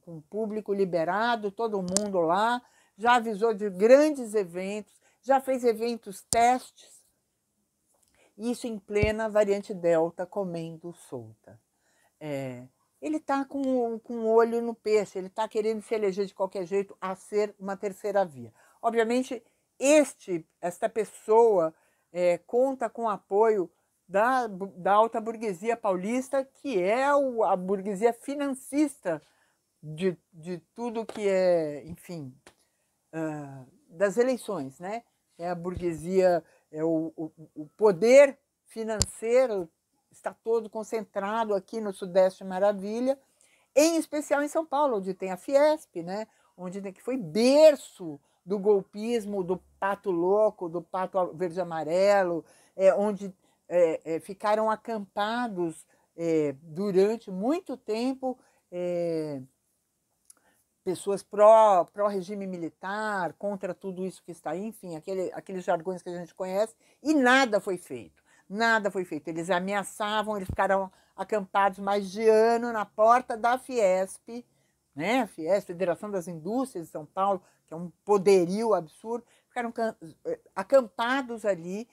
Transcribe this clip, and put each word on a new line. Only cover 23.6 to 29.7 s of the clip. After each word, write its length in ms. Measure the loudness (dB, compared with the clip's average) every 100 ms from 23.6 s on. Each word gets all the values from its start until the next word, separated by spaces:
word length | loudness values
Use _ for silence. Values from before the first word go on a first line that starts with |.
| -2 _ _ _ _
da 400 | 0 2 2 -2
bu-, 200 | -8 -12 -4
da 160 | 2
alta 260 | 4 4 0
burguesia 560 | -6 -6 -6 -4 -4 -2
paulista, 720 | -2 -2 -2 -4 -2 -4 -4
que 340 | _ -4 0
é 320 | 2 2 2 2
o, 280 | 0 0
a 120 | 0 0
burguesia 580 | -2 -4 -4 0 0
financista 1080 | 0 -6 -4 -4 -6 -4 -2 -2 -2 -6 -6 -10 _ _ _ _